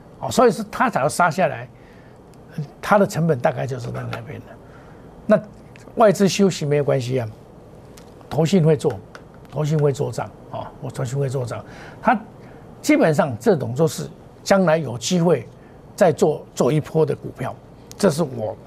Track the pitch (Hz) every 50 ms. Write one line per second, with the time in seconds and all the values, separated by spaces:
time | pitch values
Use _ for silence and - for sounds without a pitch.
0 | - - - - - - - - 254 240 190 - 214 - - - 240 254 - 143
1 | 127 147 - - 175 175 160 - 180 151 127 117 123 - - - - - - -
2 | - - - - - - - - - - - - 147 - - - - - 196 -
3 | - - - - 160 165 156 120 - 156 135 127 139 123 131 123 117 127 123 127
4 | 123 117 - - 117 - - - - - - - - - - - - - - -
5 | - - - - - - 214 202 - - - - - - - - - - - -
6 | 233 208 190 - 202 185 165 - 202 190 - - 160 143 147 147 143 135 139 135
7 | 120 117 127 131 117 107 - - - - - - - - - - - - - -
8 | - - - - - - - 143 165 151 - 190 151 160 160 131 - 156 - 98
9 | - - - - - - - - - - - 139 151 143 160 151 147 147 135 123
10 | 139 123 117 - - 101 - - - - - 113 110 - - - - 131 117 -
11 | 135 113 123 139 143 131 123 139 123 113 117 101 - - - - - - - -
12 | - - 247 202 - - - - - - - - - - - - - - - -
13 | 240 170 151 139 180 151 120 107 - 240 196 147 120 110 123 131 165 156 - -
14 | 151 - - - - - - - - - 196 196 190 170 156 165 160 123 113 120
15 | - - 185 175 165 180 165 123 113 - - - - - - - - - - -
16 | 208 175 151 - 202 170 - - - - - - 175 120 147 156 - - - 160
17 | 156 131 - - - - - - 131 123 - - - - - - - - - -
18 | - 196 143 147 175 139 127 117 110 104 98 - -